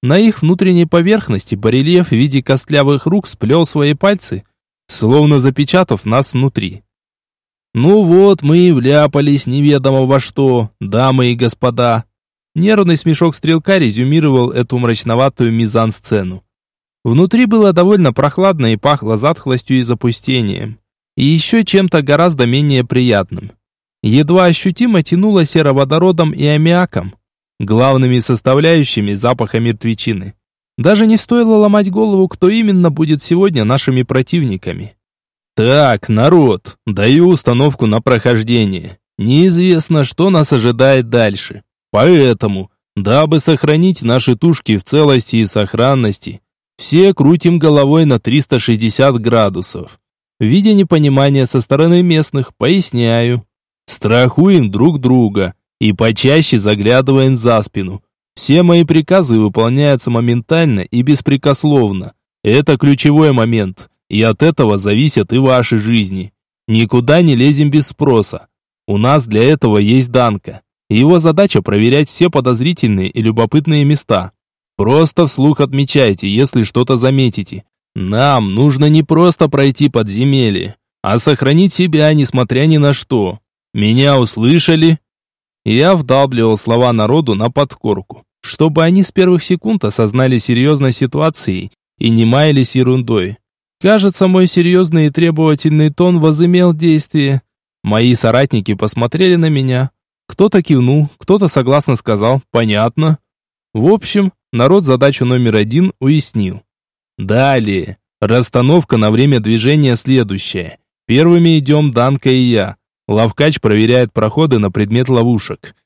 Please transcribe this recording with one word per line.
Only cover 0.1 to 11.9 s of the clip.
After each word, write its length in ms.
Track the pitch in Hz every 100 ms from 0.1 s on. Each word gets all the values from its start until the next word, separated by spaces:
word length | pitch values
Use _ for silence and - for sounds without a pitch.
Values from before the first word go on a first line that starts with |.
| 170
их 240 | 220 208
внутренней 440 | 156 180 185 175 170
поверхности 680 | 170 170 214 - 101 -
барельеф 540 | 101 110 123 143 175 175
в 40 |
виде 300 | 113 143 135
костлявых 640 | - 135 - 147 139 143 -
рук 200 | 196 -
сплел 380 | - 110 156
свои 300 | 165 156 143
пальцы, 500 | 147 196 202 - 95 - _ _ _ _
словно 520 | - 110 139 151 147
запечатав 680 | 127 131 147 180 185 107
нас 300 | - 117 139
внутри. 480 | 127 135 - 95 98 _ _ _ _ _ _ _ _ _
"Ну 280 | - 139 208
вот, 400 | 190 175 196 190
мы 160 | 143 165
и 140 | 180
вляпались 760 | 151 123 147 147 143 143 143 -
неведомо 580 | 131 143 143 135 135
во 160 | 131 135
что, 500 | - - 139 123 110 _
дамы 480 | 104 110 127 131 123
и 20 |
господа". 680 | 120 123 - 127 117 120